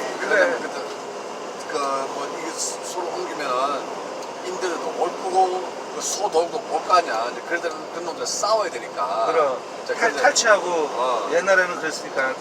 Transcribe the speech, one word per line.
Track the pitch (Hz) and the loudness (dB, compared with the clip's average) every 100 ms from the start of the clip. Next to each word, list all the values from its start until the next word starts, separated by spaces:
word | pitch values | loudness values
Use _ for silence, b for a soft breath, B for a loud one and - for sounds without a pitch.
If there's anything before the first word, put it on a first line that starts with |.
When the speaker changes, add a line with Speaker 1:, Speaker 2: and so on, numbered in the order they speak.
| - - | -6 -4
Speaker 1:
그래. | 196 208 | 2 4
Speaker 2:
왜냐면 | 175 165 | 4 2
그, | - - - - - - - - - - - | -4 -6 -8 -8 -10 -10 -10 -10 -10 -10 -6
그 | 147 139 135 - | -2 0 -2 -2
뭐 | - - - | -4 -6 -6
이게 | - | -6
소-, | - - - - | -4 -4 -4 -6
소를 | - - | -6 -4
옮기면은 | 120 120 151 143 127 139 135 113 - - - - - 180 | -4 -4 -4 -2 0 0 -2 -4 -8 -8 -8 -8 -8 -6
인대도 | 185 190 160 | -4 -2 -2
못 | 165 - 170 180 | -4 -2 -2 -2
푸고 | 190 185 185 180 - - - 156 | 0 4 4 2 -4 -8 -8 -6
그 | |
소 | - 156 202 | -4 -2 2
돌고 | 160 170 - | 2 2 0
못 | - 156 - | -2 -4 4
가냐. | 180 165 113 120 | 4 4 0 -2
이제 | 120 - | -4 -4
그럴 | 170 | -2
때는 | 170 156 151 | -2 -6 -8
그런 | 165 175 | -8 -6
놈들 | - 165 | -4 -4
싸워야 | - 202 220 185 | 0 2 4 2
되니까. | 160 127 127 123 113 113 | -2 -6 -4 -2 0 2
Speaker 1:
그럼. | 160 143 127 - - | 4 4 2 -6 -10
Speaker 2:
이제 | - | -4
Speaker 1:
탈-, | - 233 | 2 2
Speaker 2:
그래서 | 240 | 4
Speaker 1:
탈취하고 | 269 285 233 196 175 | 4 6 6 6 4
Speaker 2:
어. | 170 143 127 131 120 - | 2 2 0 0 0 2
Speaker 1:
옛날에는 | 160 190 190 175 165 | 2 6 6 6 2
그랬으니까. | 156 143 - 139 131 127 | -4 -4 -4 0 0 0